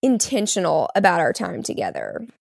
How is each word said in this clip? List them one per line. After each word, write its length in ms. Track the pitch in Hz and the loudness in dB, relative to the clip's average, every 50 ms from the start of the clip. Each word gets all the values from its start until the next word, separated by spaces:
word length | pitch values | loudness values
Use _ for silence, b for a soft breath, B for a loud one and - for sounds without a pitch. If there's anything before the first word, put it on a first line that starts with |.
| - | 4
intentional 880 | 269 254 220 - - 269 226 208 214 - 208 185 160 156 156 131 - - | 2 2 2 0 0 0 -2 0 0 0 0 2 2 2 2 0 2 0
about 260 | - 202 190 175 170 | 2 4 4 4 4
our 120 | 160 127 - | 2 2 0
time 300 | - 104 92 - - - | 0 -4 -4 -6 -6 -6
together. 640 | - - - 101 92 - - 55 50 - - 233 233 - _ | -6 -4 -4 -4 -4 -4 -6 -8 -8 -8 -10 -12 -12 -18 _